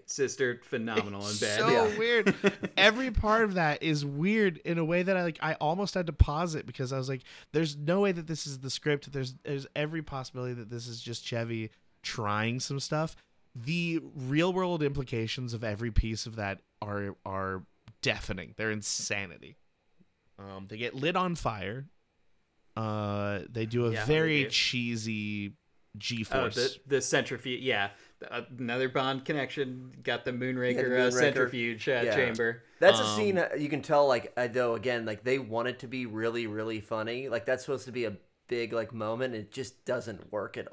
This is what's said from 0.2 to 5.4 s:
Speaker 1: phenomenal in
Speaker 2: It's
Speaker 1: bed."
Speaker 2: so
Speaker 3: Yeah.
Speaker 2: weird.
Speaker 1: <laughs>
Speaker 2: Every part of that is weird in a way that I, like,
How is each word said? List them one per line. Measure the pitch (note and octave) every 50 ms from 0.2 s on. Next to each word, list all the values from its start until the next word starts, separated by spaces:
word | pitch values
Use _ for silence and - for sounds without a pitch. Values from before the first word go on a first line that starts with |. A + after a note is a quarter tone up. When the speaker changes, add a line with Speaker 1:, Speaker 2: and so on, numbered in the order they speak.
| C3+ A#2 - - C3+ B2 A#2+ A#2+ -
Speaker 1:
phenomenal | - - A#2 A2+ A2+ A2 G#2+ G2+ G#2 G2+ G2
in | G2+
Speaker 2:
It's | G#2 G#2+ G#2
Speaker 1:
bed." | A2+ G#2 - -
Speaker 2:
so | A3 -
Speaker 3:
Yeah. | - A#3 A3+ G#3+ G#3
Speaker 2:
weird. | G#3+ A3+ A#3 A#3+ A3+ G3 G3 - - - G3 -
Speaker 1:
<laughs> | - - - -
Speaker 2:
Every | F#3 F#3+ A3 G#3+ B3 C4 B3+
part | G#3+ - - G#3 G#3+ A3+ A3+
of | G#3 F#3
that | F3+ D#3+ D3+ D3 -
is | - D#3+ D3+ D3 D3
weird | C#3+ C#3 C#3+ E3 G3 A3 A3+ G#3 F#3+ D#3+ - -
in | E3 E3+
a | E3+ E3
way | D#3 F3 F3+ F3+
that | F#3+ F#3+
I, | F3+ F3
like, | E3+ D3+ -